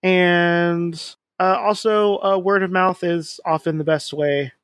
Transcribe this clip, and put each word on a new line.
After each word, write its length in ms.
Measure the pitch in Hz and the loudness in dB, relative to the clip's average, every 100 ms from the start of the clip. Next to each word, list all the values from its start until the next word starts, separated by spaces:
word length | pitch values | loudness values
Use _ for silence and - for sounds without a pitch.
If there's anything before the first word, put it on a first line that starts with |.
And, 920 | 185 185 180 175 175 170 175 170 170 165 - - _ _ | 2 2 4 2 2 2 0 0 -4 -6 -14 -18 _ _
uh, 180 | 185 190 | 0 0
also, 600 | 208 208 220 214 208 202 | 0 0 0 2 2 0
uh, 160 | 196 196 | 0 0
word 240 | 185 196 | 2 0
of 80 | 190 | 2
mouth 340 | 185 185 175 | 2 2 0
is 340 | 175 170 156 - | -2 -2 -4 -10
often 320 | - 160 - 156 | -4 -2 -2 -2
the 60 | |
best 280 | 151 156 - | 0 0 -2
way 380 | 147 147 143 139 _ | -4 -2 0 -4 _